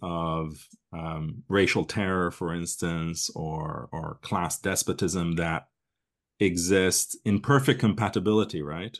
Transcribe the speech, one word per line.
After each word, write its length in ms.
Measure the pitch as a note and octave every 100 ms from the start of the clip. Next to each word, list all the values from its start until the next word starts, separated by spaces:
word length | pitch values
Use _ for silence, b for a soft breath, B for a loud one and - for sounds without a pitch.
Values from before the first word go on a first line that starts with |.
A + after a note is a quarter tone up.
of, 640 | F2+ E2+ E2 D#2+ D#2+ D#2 - - _
um, 500 | E2 E2 D#2+ D#2 - -
racial 340 | G2 F2+ G#2+
terror, 480 | E2 A2 F#2+ F#2 F2+
for 220 | - E2+
instance, 760 | E2+ E2+ - F2 E2 E2 E2 - D#2+
or, 540 | D#2+ D#2 D2+ D2 -
or 280 | D#2 D#2 C#2+
class 380 | - F#2+ E2+ -
despotism 720 | G2 F#2 - F2 F2+ F#2 E2+
that 340 | E2+ E2+ D#2+ - _ _ _ _ _ _ -
exist 800 | G2 F2 F2 F#2+ F#2 - - - A2
in 140 | G2+
perfect 400 | - C#3+ C#3 B2+
compatibility, 840 | G#2+ F#2+ G2+ G#2 F#2 G#2+ G2+ F2
right, 360 | D2 D#2+ G#2+ -